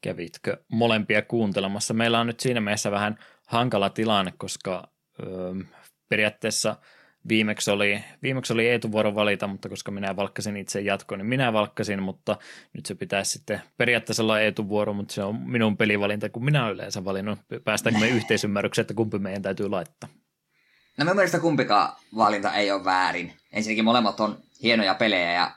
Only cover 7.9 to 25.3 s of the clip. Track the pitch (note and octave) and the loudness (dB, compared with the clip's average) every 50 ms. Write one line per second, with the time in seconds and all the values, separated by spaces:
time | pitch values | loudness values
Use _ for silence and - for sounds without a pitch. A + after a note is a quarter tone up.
7.9 | G2+ G#2 G#2+ - - _ - C3+ C3+ C3 B2 - A#2 A#2 A2+ A#2 B2 A#2 - A2+ | 0 -2 -6 -12 -18 _ -6 -4 -4 -4 -4 -2 0 2 4 4 2 2 0 -2
8.9 | G#2+ G#2+ G#2+ G#2+ G2+ G#2+ G#2 G#2 G2+ F#2+ - G2+ G2 F#2+ - G2+ G2 G2+ - - | 0 2 2 2 2 2 2 2 0 0 -2 -6 -6 -8 -10 -12 -12 -10 -10 -10
9.9 | G2+ G2 G2 G2 G2 F#2 G2+ G2 - - G#2 G#2+ G2+ G2+ F#2+ - - G#2 G2+ G2+ | -8 -6 -6 -6 -4 -4 -4 -4 -4 -8 -6 -6 -6 -8 -8 -6 -6 -4 -2 -2
10.9 | G2 G2 - - G#2 G2 G2 A2 B2+ C3 C3+ A#2+ A2 A2 G#2 G2+ _ - A2 G2 | -2 -2 -2 -8 -8 -6 -2 -2 0 2 2 2 4 2 2 0 _ -6 -4 -2
11.9 | G2+ G2 F#2+ F#2+ F#2 _ _ - G#2 - - - - - - _ _ - - - | -2 -4 -4 -6 -6 _ _ -4 -4 -4 -4 -20 -20 -20 -20 _ _ -14 -10 -10
12.9 | G#2 - G2 F2+ - G2 G2 - - - _ - G#2+ G2 - _ _ _ A#2+ A#2+ | -8 -8 -6 -2 -2 -2 -2 -2 -4 -6 _ -6 -6 -6 -6 _ _ _ 2 2
13.9 | A#2+ A#2 A2+ - A2+ - A2+ A2 A2 G#2+ A2 G#2+ - - A2 F#2+ G#2 G#2+ G#2 G#2+ | 2 2 0 -2 -2 0 2 2 4 4 2 2 0 0 -4 -2 0 0 0 0
14.9 | G#2 G2+ G2+ - - - G2+ G2 G#2+ A#2+ B2+ B2 B2+ A#2+ A2+ A2 G2+ F2+ A2+ G#2+ | -2 -6 -6 -8 -6 -4 -4 -4 -4 -6 -6 -2 0 2 2 2 4 2 2 2
15.9 | G#2 G2+ G2+ G2+ G#2 G#2+ A2 G#2 - A#2+ A#2 C#3+ D3+ C#3+ B2 A2 G2 F2+ - G2 | 2 2 2 0 -2 -2 -4 -6 -6 -4 0 2 2 2 2 0 -4 -6 -8 -8
16.9 | - G#2+ F#2 G2 F#2+ F#2+ F#2+ G#2+ G#2 - _ _ A2 - - - G#2+ G2+ - B2 | -8 -6 -4 -4 -4 -4 -2 -4 -6 -8 _ _ -12 -6 -2 -2 -2 2 2 2
17.9 | A#2+ G#2+ G#2+ A2+ B2+ A#2 G#2+ - A2+ G#2 - G#2+ G2+ G#2 G2+ G#2 - - A2+ - | 2 4 4 4 2 2 2 2 2 2 2 0 0 0 0 0 0 0 -2 -2
18.9 | G#2+ G2 A#2 G#2+ A2 G2+ G2 G2 F#2+ G2+ F#2+ G2 G2 - G#2+ G2 G2+ F#2 E2+ - | 0 -2 0 0 0 -4 -4 -4 -6 -4 -4 -4 -4 -2 -4 -2 -2 -4 -6 -8
19.9 | _ _ - - _ _ _ _ _ _ _ _ _ _ _ _ _ _ _ _ | _ _ -18 -18 _ _ _ _ _ _ _ _ _ _ _ _ _ _ _ _
20.9 | _ - C#3+ E3 F#3+ G3+ F#3+ F3 F3 E3+ D3 E3+ D3+ C3 B2+ - G#2+ G2+ E2+ - | _ -2 0 0 2 2 2 2 2 2 2 2 2 2 2 4 4 4 4 2
21.9 | - - _ _ - G#2+ A2+ G#2 G#2 G2+ G2 G#2 D#2 G2+ G#2 G2+ G2 G2 F2+ F#2 | -2 -10 _ _ 0 2 4 4 4 2 -2 0 0 2 2 2 0 0 0 2
22.9 | F#2 F#2 F#2 F2 E2 F2 F2+ E2+ - _ _ _ - G#2 G#2+ A2 A2 G#2+ A2+ A2 | 2 2 2 2 0 -2 -6 -8 -12 _ _ _ -6 -6 -2 -2 0 2 4 4
23.9 | A#2 B2 A2+ G2+ G2 - A2 G#2+ G#2+ - - _ _ - - A2+ A#2 A2+ G#2+ F#2+ | 4 4 4 2 0 0 -2 -2 -2 -6 -16 _ _ -2 0 2 2 4 4 2
24.9 | F2 - A#2+ A2 G2+ F#2 F2 E2+ | 2 2 2 2 2 2 2 2